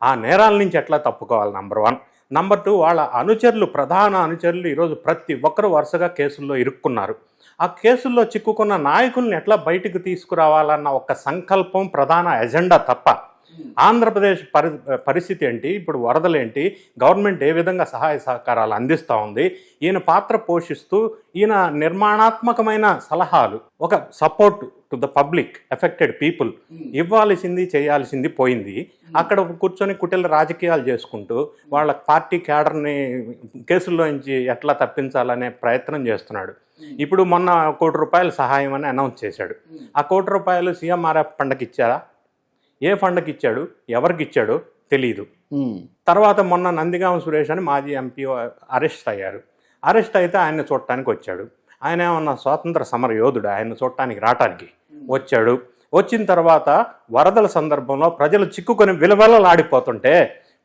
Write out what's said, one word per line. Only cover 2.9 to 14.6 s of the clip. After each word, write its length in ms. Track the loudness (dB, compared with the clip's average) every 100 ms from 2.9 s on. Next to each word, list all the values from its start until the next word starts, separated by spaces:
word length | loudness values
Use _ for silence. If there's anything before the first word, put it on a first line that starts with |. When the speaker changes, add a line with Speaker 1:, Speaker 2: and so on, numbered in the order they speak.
| 2
Speaker 1:
అనుచరులు, 640 | 0 -2 0 2 2 2 0
ప్రధాన 500 | -2 0 2 2 2
అనుచరులు 520 | -2 -2 -2 -2 -4
ఈరోజు 260 | -2 -2
ప్రతి 480 | -2 -4 -4 -4 -2
ఒక్కరు 240 | -2 0 0
వరుసగా 400 | 2 0 -2 -2
కేసుల్లో 480 | -2 -4 -4 -6 -2
ఇరుక్కున్నారు. 600 | -2 -2 -4 -4 -6 -8 _ _ _ -6
ఆ 40 | -6
కేసుల్లో 580 | 0 2 2 0 0
చిక్కుకున్న 540 | 0 -2 -4 -2 0 0
నాయకుల్ని 600 | 2 2 2 0 -2 -2
ఎట్లా 180 | 0 0
బయటకు 420 | 0 -4 -4 -8
తీసుకురావాలన్న 880 | -6 -8 -6 0 4 4 2 0 0
ఒక 260 | -4 -4
సంకల్పం 720 | -6 -4 -6 0 0 0 -4 -4
ప్రధాన 400 | -2 2 2 2
ఎజెండా 500 | 0 0 0 4 4
తప్ప, 380 | 4 0 2 0 -2 _ _ -20 -8 2
ఆంధ్రప్రదేశ్ 640 | 4 6 4 2 2 0 0
పరి-, 420 | 0